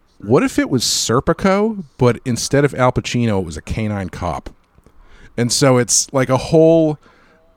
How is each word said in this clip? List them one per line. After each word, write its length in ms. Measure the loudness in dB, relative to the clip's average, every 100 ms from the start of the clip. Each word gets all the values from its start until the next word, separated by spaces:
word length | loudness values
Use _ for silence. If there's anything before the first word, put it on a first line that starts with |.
| _ _
"What 240 | 0 2
if 160 | 2 0
it 140 | -2
was 120 | -2
Serpico, 1000 | -2 -2 0 0 0 0 0 2 0 -4 -12 0
but 200 | 0 0 -4
instead 400 | -6 0 0 2
of 80 |
Al 180 | 2 0
Pacino, 480 | 0 -4 -2 0 -2
it 40 | -4
was 120 | -10
a 40 |
canine 480 | -8 -6 -4 -4 -8
cop?" 400 | -8 -6 -6 -10 -20 _ _ _ -20 -20 -20 -12 -6
And 120 | -2
so 260 | 2 2 2
it's, 340 | 2 -2 -2
like, 160 | -2 0
a 80 | -2
whole 640 | 2 4 6 4 2 -2 _ _ _ _ _